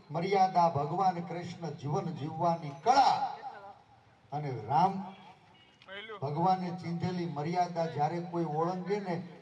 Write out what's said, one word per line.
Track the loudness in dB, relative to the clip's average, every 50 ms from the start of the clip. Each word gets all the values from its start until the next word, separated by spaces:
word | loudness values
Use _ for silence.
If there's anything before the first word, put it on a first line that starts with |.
| -14 -6
મર્યાદા, | -4 -2 0 2 4 4 4 6 6 6 6 6
ભગવાન | 4 2 0 0 0 2 2 2 2 0
કૃષ્ણ | -4 -6 -6 -8 -8 -8 -8 -8 -8 -8
જીવન | -6 -6 -4 -2 -2 -2 -2
જીવવાની | -2 -4 -4 -6 -6 -2 0 2 2 2 0 -2 -8 -10 0 2
કળા | 4 6 8 6 6 4 4 0 -2 -4 -8 -10 -12 -12 -12 -14 -16 -18 -20 -20 _ -20 -20 _ _ _ _ _ _ -8
અને | -6 -4 -4 -6 -6 -2
રામ | 0 4 4 4 4 2 -2 -6 -8 -12 -16 -20 -20 -20 -20 -20 -20 -20 -20 _ _ _ _ -18 -14 -14 -12 -12 -12 -10 -8 -6
ભગવાને | -4 0 2 4 4 4 2 0 -4
ચીંધેલી | -6 -6 -6 -6 -4 -2 -2 -2 -2 -2 -4
મર્યાદા | -4 -4 -4 -4 -2 0 0 0 0 0 -2 -2
જ્યારે | -2 0 0 0 0 0 -2
કોઈ | -4 -4 -2 -2 -2
ઓળંગે | 0 0 0 0 0 -2 -2 -2 -2 -2 -2
ને | -2 -2 -4 -4 -6 -8 -14 -18